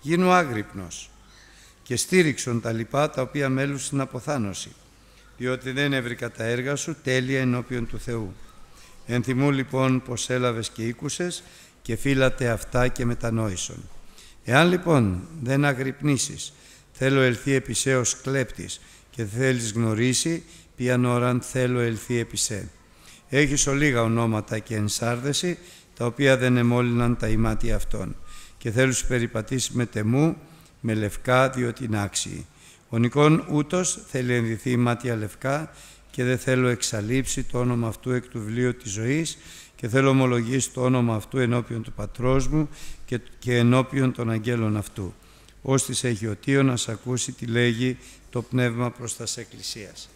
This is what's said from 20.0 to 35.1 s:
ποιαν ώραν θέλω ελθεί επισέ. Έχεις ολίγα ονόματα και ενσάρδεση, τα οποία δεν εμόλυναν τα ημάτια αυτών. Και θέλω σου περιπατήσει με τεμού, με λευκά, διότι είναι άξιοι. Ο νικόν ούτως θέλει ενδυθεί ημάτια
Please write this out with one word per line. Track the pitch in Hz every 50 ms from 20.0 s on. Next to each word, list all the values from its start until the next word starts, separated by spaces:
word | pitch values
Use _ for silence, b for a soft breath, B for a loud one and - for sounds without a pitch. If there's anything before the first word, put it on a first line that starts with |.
| 120 127 127 - - 160 165 165 - B B B B B B
ποιαν | - 123 123 127 123 123
ώραν | 123 123 123 120 123 123 123
θέλω | 117 - - 131 127 123 123 123
ελθεί | 120 117 113 104 - - 123 120
επισέ. | 113 - - 104 - - 110 98 92 - - - _ B B B B B B B B B
Έχεις | - 135 151 139 143 139 -
ολίγα | - 139 139 147 151 131 117 117
ονόματα | 113 113 113 117 113 110 107 107 - - 110
και | 107 - 110
ενσάρδεση, | 107 104 104 - - 117 113 120 120 123 143 143 - - 180 170 - B B B B B B _
τα | - 120
οποία | 120 117 - 143 135 135
δεν | 127 127 127 127
εμόλυναν | 123 120 120 120 123 123 120 120 120 120 120 120
τα | - 120 113
ημάτια | 107 110 113 113 110 - - 117 -
αυτών. | - - - - 104 95 - - - B B B B B B B B
Και | - 123
θέλω | 104 120 131 131 127
σου | - -
περιπατήσει | - 127 123 117 113 - 113 107 - 135 131 - - -
με | 123 120
τεμού, | 110 - 110 104 107 120 135 151 165 160 160 - B B B B B B -
με | - 117 110
λευκά, | 110 107 101 - - - - 127 127 135 131
διότι | 127 127 123 120 113 - 131
είναι | 113 107 104 101
άξιοι. | 95 - - - 95 95 101 - - B B B B B B B _
Ο | - 113
νικόν | 117 120 - 143 147 156 156 - - -
ούτως | 151 147 151 147 - 180 185 - - - -
θέλει | - - 135 127 123 123
ενδυθεί | 120 117 113 113 107 - 127
ημάτια | 123 120 123 120 120 113 - 127